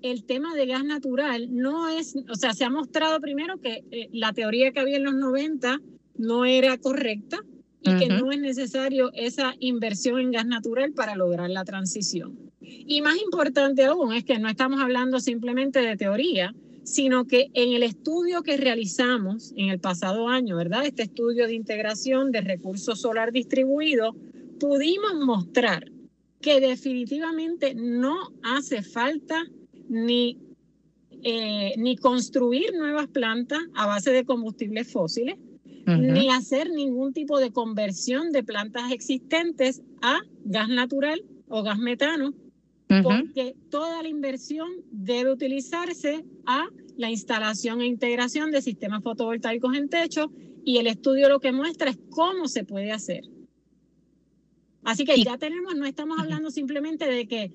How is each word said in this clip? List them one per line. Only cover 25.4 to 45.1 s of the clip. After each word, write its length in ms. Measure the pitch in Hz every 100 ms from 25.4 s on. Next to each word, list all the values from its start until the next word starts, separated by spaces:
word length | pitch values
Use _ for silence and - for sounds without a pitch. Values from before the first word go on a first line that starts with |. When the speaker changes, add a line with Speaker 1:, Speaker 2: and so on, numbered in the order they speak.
| 175 - 240 170 - - - _ _ _
Speaker 1:
que 200 | 302 285
definitivamente 1120 | 269 254 269 254 233 285 320 320 320 339 277
no 420 | 240 240 240 262 339 359 -
hace 400 | 226 262 277 247
falta 640 | 196 233 247 311 - 320 330 - - - -
ni, 500 | 226 233 240 240 247 - - _ _ _ _ _ -
eh, 520 | 247 226 220 208 196 220
ni 200 | 240 254
construir 760 | 262 254 - 269 247 254 427
nuevas 340 | 359 294 302 285
plantas 520 | 277 226 226 240 294 339
a 120 | - 208
base 260 | 202 226
de 120 | 254
combustibles 680 | 254 247 220 - 208 214 247
fósiles, 460 | 226 170 226 247 392 - - - - -
Speaker 2:
Ujú. 120 | 170
Speaker 1:
ni 280 | 254 262 269
hacer 400 | 254 196 269 339
ningún 420 | 311 277 247 269
tipo 260 | 269 285 285
de 100 | 254
conversión 800 | 226 226 214 208 185 - 254 339
de 100 | 285
plantas 480 | 240 208 208 240 247
existentes 920 | 247 - 262 - 320 339 320 262 262 - -
a 180 | 240 302 427 -
gas 240 | 208 202 214
natural 540 | 247 247 277 285 320 - - -
o 140 | 233
gas 160 | 208 208
metano, 500 | 240 240 285 320 277 - - _ _ _ _
Speaker 2:
Ujú. 120 | 196
Speaker 1:
porque 520 | 190 214 311 269 254 - -
toda 320 | 285 320 330
la 60 | 320
inversión 600 | 302 277 262 - 302 330 359 -
debe 420 | 214 190